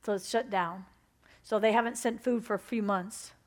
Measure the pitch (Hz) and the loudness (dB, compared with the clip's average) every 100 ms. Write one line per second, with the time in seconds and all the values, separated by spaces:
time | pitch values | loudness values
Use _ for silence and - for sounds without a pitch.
0 | - 202 - 226 254 196 175 185 190 _ | -2 -4 0 -2 0 -2 -2 -4 -14 _
1 | _ _ _ - - 214 220 220 233 240 | _ _ _ -20 -2 2 4 4 2 0
2 | 247 233 - 240 220 202 - 233 208 190 | -2 -2 0 0 0 -4 -2 -2 0 0
3 | 180 - - - | -2 -12 -16 -20